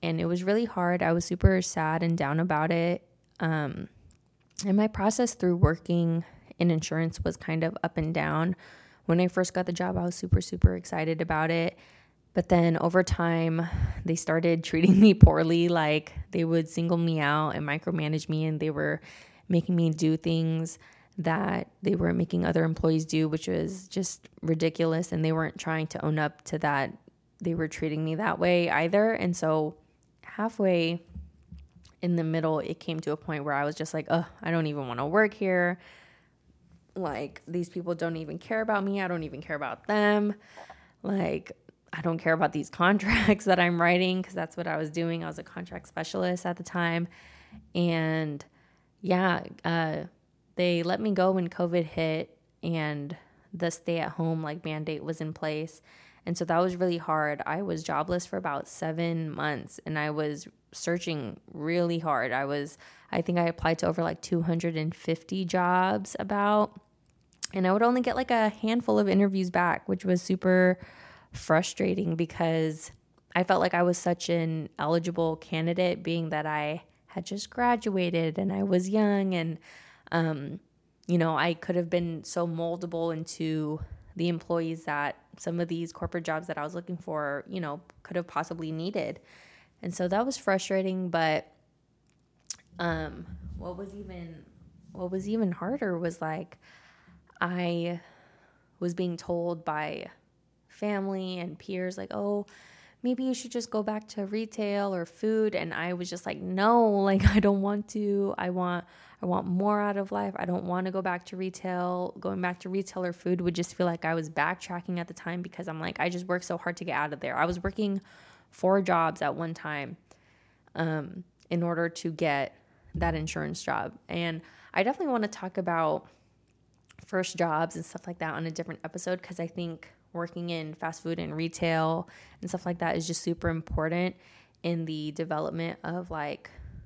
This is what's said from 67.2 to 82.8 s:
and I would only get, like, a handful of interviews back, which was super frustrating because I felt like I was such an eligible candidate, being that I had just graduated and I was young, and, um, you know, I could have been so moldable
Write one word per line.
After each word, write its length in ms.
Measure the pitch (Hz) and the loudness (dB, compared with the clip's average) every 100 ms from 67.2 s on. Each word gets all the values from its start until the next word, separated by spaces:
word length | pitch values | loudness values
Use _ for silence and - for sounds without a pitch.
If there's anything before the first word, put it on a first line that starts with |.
| _ _ - | _ _ -6
and 120 | 196 185 | 0 2
I 60 | |
would 100 | 196 | 4
only 200 | 233 247 | 4 4
get, 160 | 247 - | 0 -2
like, 120 | 262 | 0
a 200 | 240 214 | 2 2
handful 500 | 214 220 233 240 214 | 2 0 0 2 4
of 80 | 202 | 4
interviews 420 | 190 202 190 185 | 6 4 4 2
back, 380 | 175 175 - - | 2 2 2 -2
which 160 | 190 | -4
was 180 | 190 180 | 2 0
super 560 | - 185 185 185 180 185 - - - - _ | 2 0 6 8 8 4 -4 -20 -20 -20 _
frustrating 840 | - - 160 185 - 196 185 175 165 | -16 2 2 2 -2 0 0 0 0
because 720 | 165 - 165 160 160 160 - - _ _ _ | -2 0 0 2 0 -2 -10 -16 _ _ _
I 100 | - | 0
felt 180 | 180 185 | 4 4
like 120 | 180 | 4
I 100 | 175 | 4
was 140 | 175 175 | 2 2
such 300 | - 175 - | 0 -2 0
an 400 | 170 165 160 151 - | 0 0 -2 -6 -4
eligible 600 | 147 170 175 170 165 160 | 2 2 0 0 0 0
candidate, 640 | - 160 165 170 180 180 | -4 -2 0 2 2 0
being 260 | 175 170 165 | -2 -2 -2
that 160 | 151 156 | -2 -2
I 380 | 151 151 160 - _ _ | -2 -2 -4 -10 _ _
had 200 | - 175 | -10 -8
just 240 | 202 - | -8 -8
graduated 880 | - 240 240 220 190 180 170 165 160 | 0 2 2 0 0 2 2 0 0
and 140 | 196 | -2
I 120 | 196 | 0
was 260 | 196 180 185 | 2 2 2
young, 440 | 214 208 202 190 | 2 4 2 0
and, 260 | 180 165 160 - - - - - | 0 -2 -4 -10 -20 -20 -20 -4
um, 480 | 170 165 151 143 175 _ _ _ _ - | 0 0 -2 -6 -10 _ _ _ _ 0
you 100 | 175 | 2
know, 200 | 165 156 | 4 4
I 160 | 165 | 2
could 240 | 165 - 175 | 0 0 -2
have 120 | 170 | 2
been 360 | 175 170 165 - | 0 0 -6 -6
so 200 | - 170 | -2 -2
moldable 720 | 165 170 175 | -2 -4 -4